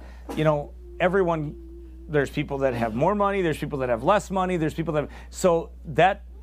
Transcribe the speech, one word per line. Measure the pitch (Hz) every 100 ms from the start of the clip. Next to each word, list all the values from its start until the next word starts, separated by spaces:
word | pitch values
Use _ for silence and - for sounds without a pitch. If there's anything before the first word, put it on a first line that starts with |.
| - - - -
you |
know, | 156 147 143 - - -
everyone, | 175 196 170 165 147 - - - - - -
there's | 147 131
people | 147 143 139
that | 135
have | 120 117
more | 113 165 208
money, | 196 196
there's | 170 139
people | 147 143
that | 127
have | 113
less | 147 208 -
money, | 190 185 180
there's | 156
people | 151 165
that | 151
have, | 131 - -
so | - 185 165 - - 170
that, | 143 180 196 - -